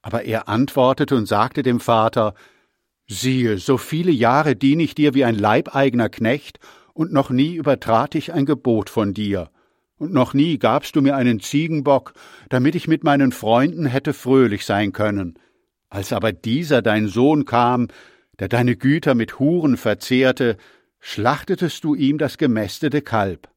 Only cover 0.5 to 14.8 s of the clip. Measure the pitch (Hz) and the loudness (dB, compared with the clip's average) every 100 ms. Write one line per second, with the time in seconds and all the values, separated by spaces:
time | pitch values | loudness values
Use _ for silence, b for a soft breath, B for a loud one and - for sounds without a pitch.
0.5 | 107 139 - 127 135 143 131 104 104 110 | -2 0 2 2 2 0 0 0 0 0
1.5 | - 127 120 - 113 110 123 107 101 b | -2 -2 -2 2 2 2 0 -2 -4 b
2.5 | b b b _ _ _ 95 123 131 120 | b b b _ _ _ -6 -2 0 0
3.5 | 104 92 131 - 156 175 143 113 135 151 | -2 0 -2 0 -4 0 2 2 2 2
4.5 | 131 135 151 156 - 147 131 127 110 104 | 2 2 2 0 2 2 2 2 2 2
5.5 | 113 - 139 139 120 110 - 110 139 - | 2 0 0 0 2 -2 -2 -2 -2 -6
6.5 | - b b b - 160 143 135 127 147 | -20 b b b -8 -2 0 0 0 0
7.5 | 175 147 127 - 110 139 165 143 165 139 | -2 -2 -2 2 0 0 -4 -4 -2 0
8.5 | 139 127 113 101 - 104 98 104 98 82 | 0 0 0 0 -2 -2 -2 -4 -4 -6
9.5 | _ _ _ _ _ 151 143 123 139 156 | _ _ _ _ _ -4 0 0 2 0
10.5 | 151 117 131 - 156 139 139 123 113 - | 2 0 0 0 0 0 2 0 -2 -2
11.5 | 143 160 160 139 139 - - B B B | -4 -2 -2 2 0 0 -20 B B B
12.5 | 127 127 - - 156 - 143 135 123 107 | 0 0 0 -2 0 2 4 2 0 2
13.5 | 117 143 170 147 127 147 139 - 135 123 | 2 2 -2 -2 -2 -4 -6 2 4 4
14.5 | 101 - 101 | 2 -2 0